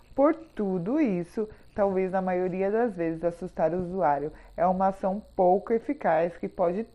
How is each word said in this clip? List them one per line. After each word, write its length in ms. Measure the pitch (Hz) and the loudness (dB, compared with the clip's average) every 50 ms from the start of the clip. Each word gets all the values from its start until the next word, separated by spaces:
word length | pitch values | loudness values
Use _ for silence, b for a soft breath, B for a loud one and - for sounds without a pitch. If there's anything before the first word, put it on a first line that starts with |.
| B B B | B B B
Por 220 | - 277 311 320 | 4 4 4 4
tudo 640 | - - - - - 208 190 185 185 165 202 262 320 | 2 -4 -12 -6 -4 -2 -2 -2 -2 -2 -2 0 0
isso, 480 | 311 226 185 175 170 - - 233 214 - B B B B B | 2 2 0 -2 -4 -6 -6 -6 -6 -6 B B B B B
talvez 380 | - 202 196 190 185 190 185 | 0 0 2 2 0 0 0
na 100 | 180 190 | 0 -2
maioria 480 | 185 185 185 180 185 185 170 185 190 196 | -2 0 0 0 -2 -2 -2 -2 -2 0
das 240 | 208 226 240 240 190 | 0 0 0 0 -2
vezes 300 | 180 170 165 165 160 170 | -2 -2 -2 -2 -2 -2
assustar 500 | 170 170 - 185 175 - - 170 160 165 | -2 -2 -4 -10 -10 -4 0 0 0 0
o 60 | 185 | 0
usuário 540 | 180 170 185 190 170 147 143 139 143 156 - B B B B - | -4 -4 -2 0 2 2 2 0 -2 -6 -10 B B B B 0
é 100 | 165 185 | 0 2
uma 200 | 185 185 190 190 | 2 2 2 0
ação 360 | 190 - - 190 190 214 - - - - | 0 0 -2 -2 -2 -4 -8 -6 0 2
pouco 340 | 185 180 180 202 - - | 4 4 4 4 2 0
eficaz 640 | 233 220 - - 285 - - 185 160 156 170 180 175 - | -2 -2 0 -2 -6 -2 0 2 2 2 2 0 -2 -6
que 120 | - 190 | -10 -8
pode 340 | - - 185 170 175 208 226 - - | -2 0 0 0 0 -2 -6 -8 -6